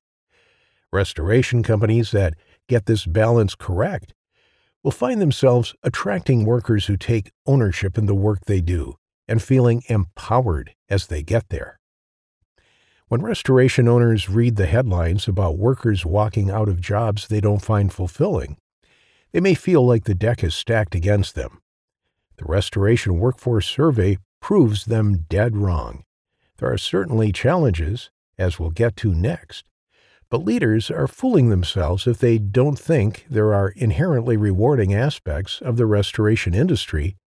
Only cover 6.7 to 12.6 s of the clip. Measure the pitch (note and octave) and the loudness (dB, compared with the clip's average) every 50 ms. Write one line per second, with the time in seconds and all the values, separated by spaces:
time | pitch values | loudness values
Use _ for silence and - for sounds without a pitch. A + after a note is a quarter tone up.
6.7 | A2+ G2+ - - G2+ F2+ - - A#2 A2 G2 - _ _ _ C#3 C#3 C3+ A2+ G2 | 0 0 0 -2 -4 -2 -2 -2 -2 -2 -2 -6 _ _ _ 0 2 2 2 0
7.7 | - - G#2 F#2 - A2+ G#2+ G#2 G2+ G2 G2 G#2+ G#2 G2 - - G2+ F#2 E2+ E2+ | 0 -2 -4 -4 -2 -2 0 0 0 0 0 0 -2 -2 -2 -2 -2 0 0 0
8.7 | F2+ D#2+ C2 A#1 - - _ _ _ _ _ - A#2 A2+ - - C3 C3 A#2+ A#2+ | -2 -2 -4 -8 -12 -16 _ _ _ _ _ -4 -2 -2 0 2 2 4 4 4
9.7 | A#2 A#2+ - - A2+ G#2 F#2 - - - - - A2+ B2 B2+ G#2+ D#2+ C2+ B1+ - | 2 0 -2 -2 -2 -2 -2 -4 -6 -12 -4 -2 0 0 2 0 -2 -2 -6 -10
10.7 | - _ _ - G2+ F#2+ - - E2 D2+ D2 - G#2+ A2+ - - F2 - - - | -16 _ _ -4 -4 -4 -4 -4 -8 -8 -4 -2 -2 -2 -2 -4 -8 -8 -8 -12
11.7 | - _ _ _ _ _ _ _ _ _ _ _ _ _ _ _ _ _ | -16 _ _ _ _ _ _ _ _ _ _ _ _ _ _ _ _ _